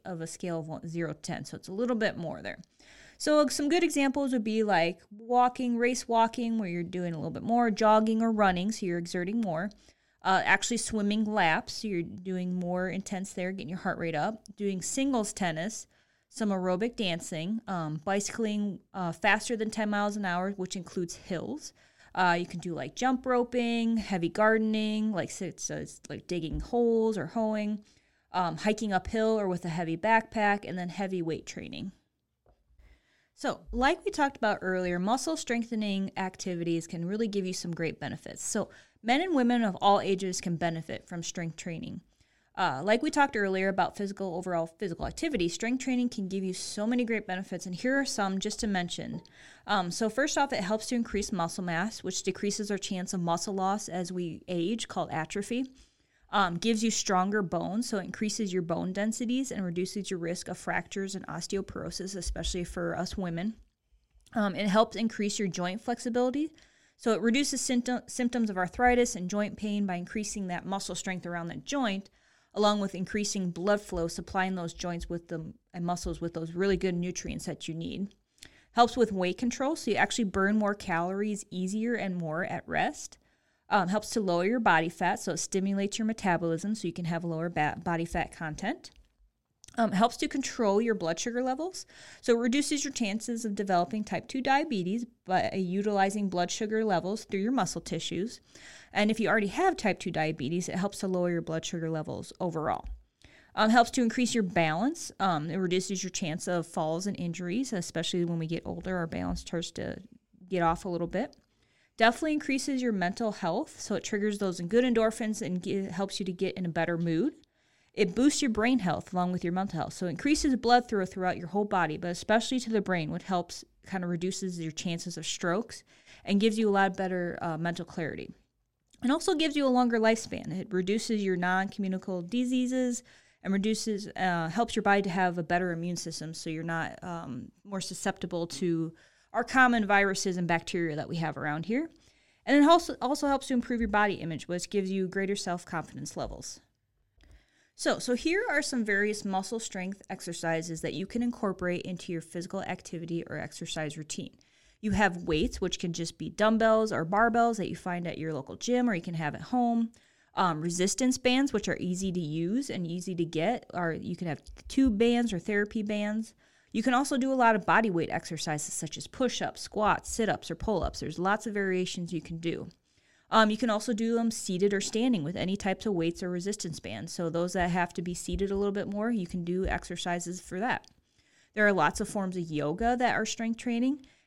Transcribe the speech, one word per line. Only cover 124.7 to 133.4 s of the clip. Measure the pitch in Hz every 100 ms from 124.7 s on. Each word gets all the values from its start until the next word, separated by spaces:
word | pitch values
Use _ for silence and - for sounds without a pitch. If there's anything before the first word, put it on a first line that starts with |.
chances | 151 180 165 175 160
of | 160
strokes | - 175 190 - - _ - - -
and | - 202
gives | 226 214
you | 214
a |
lot | 196 196 190
better, | 185 180 175 -
uh, | 170 160
mental | 170 170
clarity. | 175 - 160 - - - _ _ _ _ _ -
It | 240
also | 320 381
gives | 311 320 294
you | 269
a |
longer | 247 240 226
lifespan. | 220 226 - - - 180
It | -
reduces | 185 185 220 - 214
your | 190 180
non-communicable | 180 185 196 - 190 190 196 180
diseases | 180 240 247 254 254 254 247 240 - - _ _